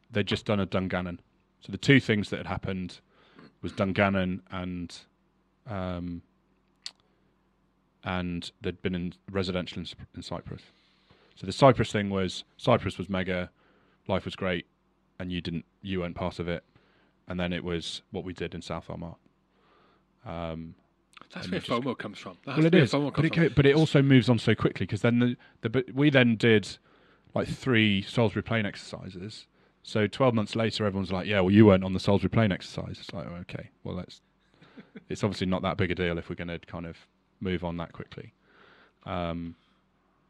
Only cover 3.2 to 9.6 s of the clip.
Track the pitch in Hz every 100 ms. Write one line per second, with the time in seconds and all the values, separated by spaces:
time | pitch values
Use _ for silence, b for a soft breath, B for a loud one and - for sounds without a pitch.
3.2 | B B B _ 87 - 98 92 101 98
4.2 | 92 92 - 95 92 87 85 - - _
5.2 | _ _ _ _ - 101 92 90 87 85
6.2 | - _ _ _ _ _ - - _ _
7.2 | _ _ _ _ _ _ _ _ 98 92
8.2 | 90 87 - - 92 90 95 90 87 -
9.2 | - 98 92 90